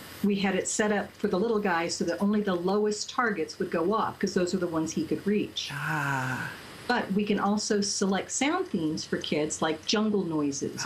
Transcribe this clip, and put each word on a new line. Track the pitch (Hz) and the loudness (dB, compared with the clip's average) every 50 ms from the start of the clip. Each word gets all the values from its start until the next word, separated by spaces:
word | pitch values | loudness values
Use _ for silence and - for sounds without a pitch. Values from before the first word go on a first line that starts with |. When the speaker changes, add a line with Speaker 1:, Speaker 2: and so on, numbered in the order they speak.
| - - - - - | -16 -16 -6 0 2
Speaker 1:
we | 202 202 | 2 2
had | 190 196 196 185 | 2 2 2 0
it | 185 - | 0 0
set | - - - 220 208 | 0 0 2 2 2
up | 208 190 - - - | 2 0 -2 -4 -6
for | - - 190 | -4 -2 0
the | 185 180 | 2 2
little | 214 233 226 | 2 2 2
guy | 208 196 190 170 165 170 | 2 2 2 2 0 0
so | 170 - - 190 | -2 -2 -2 -2
that | 170 170 - | -2 0 0
only | 202 202 214 214 | 2 2 2 2
the | 196 196 180 | 2 0 0
lowest | 175 175 190 196 208 214 208 208 - - - | 0 2 2 2 2 2 2 0 -2 -6 -6
targets | - - 247 233 202 160 156 151 - | -2 0 0 0 0 0 -4 -4 -4
would | - 190 - | -4 -4 -2
go | - 175 165 190 | 0 0 2 2
off, | 214 208 175 - - - | 2 2 0 -2 -2 -2
'cause | - 196 - | -2 0 2
those | 196 175 175 - | 2 2 2 0
are | 180 | 0
the | 175 | -2
ones | 165 160 160 160 160 | 0 0 -2 -2 -2
he | - - 151 | -2 -2 -2
could | - 156 147 - | -2 -2 -2 0
reach. | 202 208 202 - - - - - - 143 | 0 0 0 0 -2 -4 -6 -6 -6 -6
Speaker 2:
Ah. | 139 143 147 156 151 143 139 139 131 127 131 127 117 - - - - - - - - - | -6 -4 -2 -2 -2 0 0 0 0 -2 -2 -4 -4 -6 -6 -8 -12 -14 -14 -16 -6 -2
Speaker 1:
But | - 247 233 - - 190 | 0 0 0 0 0 0
we | 214 202 | 0 2
can | 202 202 190 | 2 2 2
also | - 202 208 208 - - 220 202 | 2 2 2 2 2 2 2 2
select | 202 202 - - 202 190 196 185 - - | 2 0 0 0 2 2 2 0 -2 -2
sound | - - 262 294 339 381 370 | -2 0 2 2 2 0 0
themes | - - 180 160 156 156 - - | 0 0 0 0 0 -2 -2 -4
for | - - | -2 -4
kids, | 165 - - 175 151 151 151 - - 165 | -2 -2 0 0 0 0 0 -2 0 0
like | 160 156 156 - | 0 0 -2 -2
jungle | - - 208 214 214 208 196 180 | 0 2 2 2 2 2 2 2
noises | 165 160 151 147 143 135 - - - - - - | 2 0 0 0 0 0 -2 -4 -4 -4 -4 -2